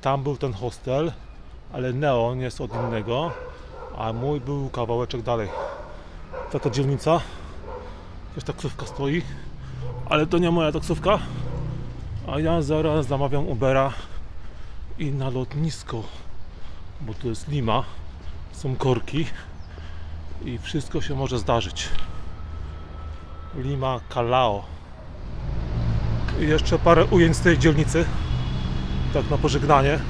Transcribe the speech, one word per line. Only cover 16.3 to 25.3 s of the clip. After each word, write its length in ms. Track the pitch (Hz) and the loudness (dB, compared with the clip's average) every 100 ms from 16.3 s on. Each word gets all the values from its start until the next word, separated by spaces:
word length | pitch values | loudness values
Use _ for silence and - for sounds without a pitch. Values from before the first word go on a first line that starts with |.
| - - - - - - - | -4 -4 -6 -6 -6 -8 -8
bo 140 | - | -8
tu 140 | 107 123 | -4 -4
jest 200 | 113 - | -4 -2
Lima, 360 | 143 113 113 - - - - - - - | -2 2 2 0 -6 -8 -8 -8 -8 -8
są 240 | - 139 127 | -6 -4 0
korki 500 | 135 120 - 139 165 - - - - - - - - - - - | 2 2 2 -2 0 -2 -6 -12 -12 -12 -10 -8 -6 -8 -6 -6
i 140 | - 120 | -6 -6
wszystko 420 | - 156 135 151 | -2 -4 -2 0
się 140 | - | 0
może 240 | 127 135 123 | 0 0 0
zdarzyć. 500 | 101 120 101 - - - - - - - - - - - - - - - - - - - | 2 2 2 -4 4 6 4 0 -6 -6 -8 -6 -8 -8 -10 -10 -10 -10 -10 -12 -10 -6
Lima, 440 | 127 143 131 127 - | -2 0 0 -2 -4
Callao. 500 | - 117 127 123 101 98 - - - - - - | -2 4 4 4 2 -4 -12 -12 -14 -12 -10 -8